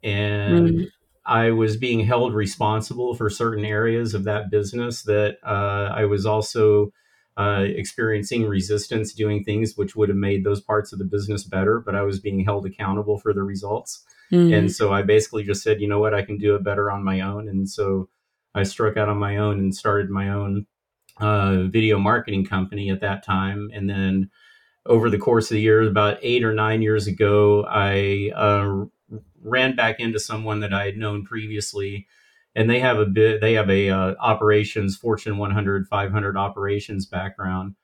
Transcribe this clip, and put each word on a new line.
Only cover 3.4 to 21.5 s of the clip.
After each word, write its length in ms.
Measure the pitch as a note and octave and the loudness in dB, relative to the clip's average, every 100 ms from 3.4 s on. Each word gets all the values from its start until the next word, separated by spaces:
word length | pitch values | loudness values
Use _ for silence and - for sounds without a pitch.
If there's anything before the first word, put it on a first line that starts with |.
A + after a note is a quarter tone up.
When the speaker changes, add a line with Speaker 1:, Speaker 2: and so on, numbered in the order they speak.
| A#2 A2 | -4 -2
Speaker 1:
areas 520 | G#2+ G#2+ A2+ A2+ A#2 G2+ | -4 0 0 0 -2 -2
of 80 | |
that 260 | G2+ G#2 G2 | -2 -4 0
business 540 | G#2 G2+ A#2+ A#2+ A#2 | -2 -2 -4 -6 -6
that, 340 | - G#2 G#2 - - | 0 2 0 -2 -6
uh, 460 | G2+ G2+ G2+ G2+ | -2 -2 -2 -4
I 120 | A2+ G#2 | 0 0
was 200 | G2+ G2+ | 0 0
also, 680 | G#2+ G#2+ A#2 G#2+ G#2 G#2 _ _ _ _ - | 0 -2 2 4 6 2 _ _ _ _ -4
uh, 280 | G#2 G2+ G2 | -2 0 0
experiencing 800 | F#2+ - - A2+ G#2+ G2+ A#2+ A2 | -2 -8 -4 -2 -2 -2 -2 0
resistance 680 | G2 F#2 G#2 - A2+ G#2+ | 0 0 -2 -2 -4 -4
doing 300 | - G#2+ G#2 | -2 -2 -2
things 340 | G2 G#2 A2 - | -2 0 -2 -2
which 180 | G2 - | -6 0
would 140 | G#2 | 0
have 80 | G2 | 2
made 260 | G2 G2 | 0 0
those 160 | G2 G2+ | 0 -2
parts 320 | - G#2+ G2+ | 0 -2 -2
of 60 | F#2+ | -8
the 80 | F#2+ | -4
business 380 | G2+ G2+ G2 | -4 -4 -6
better, 360 | - F#2+ G2 A#2 | -4 -2 0 0
but 160 | A#2 G2 | -2 -2
I 60 | |
was 180 | G2+ G2 | -2 -4
being 240 | G#2 G2 | -4 -2
held 220 | F#2+ G2+ F#2+ | 0 -2 -4
accountable 540 | - G2 G2+ G#2 G2+ | -6 -4 -2 -2 -2
for 120 | A2 | 0
the 120 | G2 | -2
results. 600 | G2 G2 G2+ A2 - - _ _ _ | -2 -6 -6 -6 -6 -16 _ _ _
Speaker 2:
Hmm. 200 | F3 E3+ | 4 6
Speaker 1:
And 200 | E3 F3 | 6 2
so 200 | - G#2+ | 2 0
I 120 | G2 | 2
basically 400 | G2 G#2+ G#2+ A2 | 4 4 4 -6
just 180 | G2+ G2 | -4 -2
said, 180 | - G#2+ | 0 0
"You 80 | G#2 | 0
know 120 | G2+ | 2
what? 160 | G#2+ G#2 | 2 0
I 80 | |
can 160 | G2 G2+ | -2 -2
do 160 | G#2 G2+ | 2 2
it 80 | |
better 260 | G2 G2+ G2+ | 0 -2 -2
on 140 | G2 | -2
my 180 | F#2+ F#2+ | -2 -2
own." 260 | F#2+ G2+ G#2+ | -2 -6 -4
And 220 | F#2+ G2 | -4 -4
so 400 | - G2 F#2+ F#2 _ _ _ _ G#2 | -2 -2 -2 -4 _ _ _ _ -4
I 80 | |
struck 340 | G2 - A2 G#2+ | -4 0 0 0
out 100 | G#2 | 0
on 120 | G2+ | 0
my 180 | G#2 G2+ | -2 0
own 220 | G#2 G2+ | 0 0
and 140 | G2 | 0
started 360 | F#2+ A2 G2+ G2 | -2 0 0 0
my 200 | G2 G2 | -4 -2
own, 360 | G2+ G2+ G2 G#2 _ _ _ _ _ | -2 -2 -4 -6 _ _ _ _ _
uh, 480 | G#2+ G#2 G2 | 0 2 2